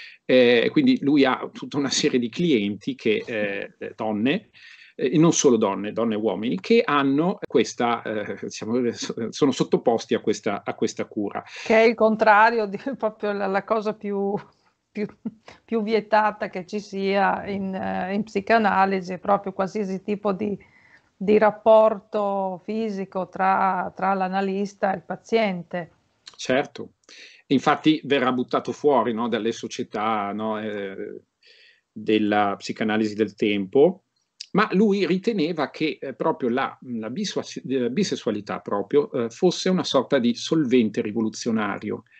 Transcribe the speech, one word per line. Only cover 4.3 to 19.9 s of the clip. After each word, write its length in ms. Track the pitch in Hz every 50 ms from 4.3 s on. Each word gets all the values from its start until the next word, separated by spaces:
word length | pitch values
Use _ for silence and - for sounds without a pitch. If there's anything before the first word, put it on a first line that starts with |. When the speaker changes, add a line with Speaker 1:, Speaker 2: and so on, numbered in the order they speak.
| 160 226 - _ _ - - - - - - - _
Speaker 1:
eh, 180 | - 160 127 -
e 40 |
non 160 | 151 165 170 -
solo 240 | - - 143 120
donne, 340 | 110 110 98 98 95 101 104
donne 220 | - 104 113 117 107
e 20 |
uomini, 420 | 104 107 110 90 95 110 123 - 190
che 220 | - - 233 233 -
hanno 560 | - 147 143 139 139 135 143 165 180 - - -
questa, 560 | - - 131 107 - - - 123 117 117 110 -
eh, 340 | 117 110 107 101 95 98 -
diciamo, 400 | - - - - 107 107 117 127 123 117 110 - - - - - 113 107
sono 220 | - - 151 139
sottoposti 640 | 123 - - - - - - 127 117 113 - - 117
a 60 | 104
questa, 420 | - - 104 - - 110 101 101 -
a 100 | - -
questa 300 | - 113 107 - - 107
cura. 380 | - - 107 104 98 - - - - - - -
Speaker 2:
Che 100 | - 220
è 80 | 220 226
il 120 | 226 226
contrario 720 | - 220 220 220 220 226 220 208 208 220 233 240 226 214
di 100 | 196 190
<laughs> 200 | 202 - 277 262
proprio 360 | - 226 214 - - 220 208 202
la, 140 | 202 202
la 160 | 196 190 196 190
cosa 300 | - 220 226 202 214 214
più, 400 | 220 - 202 202 196 196 196 202 - - - _ _ _ _ _ _ _ _
più, 140 | - 208 208 - - _ - 226 - _ _ - - - _
più 180 | _ 226 233 208
vietata 680 | 214 226 208 208 214 214 214 214 208 208 214 214 190
che 160 | - 185 180
ci 140 | - - 208
sia 640 | 196 - 196 196 196 190 196 196 190 185 185 - -
in, 300 | 202 202 196 190 190 185
eh, 380 | 190 190 190 190 190 180 185 196
in 100 | 208 226
psicanalisi, 920 | - - 202 196 - 226 226 214 196 190 190 190 196 196 190 180 180 185
è 40 |
proprio 340 | 170 - - 202 196 202 190
qualsiasi 500 | 190 - 190 175 - 214 208 185